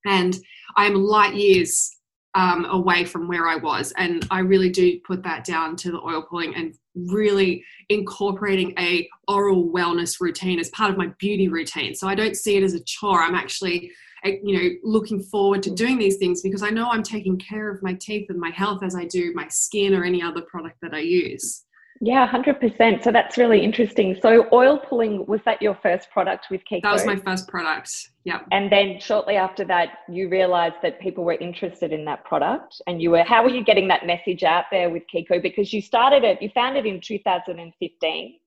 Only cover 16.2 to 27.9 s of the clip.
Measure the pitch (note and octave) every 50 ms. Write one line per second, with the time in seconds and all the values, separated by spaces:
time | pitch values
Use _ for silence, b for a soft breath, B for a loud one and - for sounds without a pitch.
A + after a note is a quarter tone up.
16.2 | G3 F3+ F3+ F3+ - F#3+ G3 G3 G#3 G#3 A3 A3+ A#3 A#3+ A#3 A3+ G#3+ - A3 G#3
17.2 | F#3 F#3+ F#3 F#3 - - G#3 G#3+ G#3+ G#3+ G3 G3 G3 F#3 F3+ F#3 - - G#3+ G#3
18.2 | G3 - F#3 F3 E3+ E3 E3 - G3 G#3 G3+ F#3+ G3 F3+ E3+ F3+ F3 D#3+ - F3+
19.2 | F3 E3+ E3+ E3 D3 - - - - - - G#3 G3 G3 G3 F#3 F3 F3+ F3+ F3
20.2 | E3+ E3+ D#3+ E3+ E3 - - F3 D#3 E3 - _ - E3 - D#3 D#3 E3 F3+ F3+
21.2 | D#3+ - - - - - - - _ _ b b b b b b - A3 B3 C4+
22.2 | C4+ - B3+ B3 B3+ D4 C4+ - B3+ A3+ - - A3+ A3+ G3+ - - A#3 G#3+ A#3
23.2 | - - - A#3+ B3 A#3 A3+ G3+ - G#3 A3 - A#3 G3+ - - G#3 F#3+ F#3 F#3
24.2 | - A3 A3+ A#3 A3 - - A#3+ B3 C4+ D4 C#4+ - - C4+ A#3 A3+ A3 G#3 F#3+
25.2 | G3 - G#3 G#3 - A#3 A3 - G#3 G#3 F#3+ - - G3 F3 F#3 - _ - G3+
26.2 | F3+ F#3+ F#3+ - - - F#3+ F#3 _ - G#3 F3+ F3 G#3 G#3 G3+ G3 G#3+ G3+ F#3+
27.2 | G3 F#3+ F#3 F#3 F#3 - - F3 E3 D#3+ D#3 - - -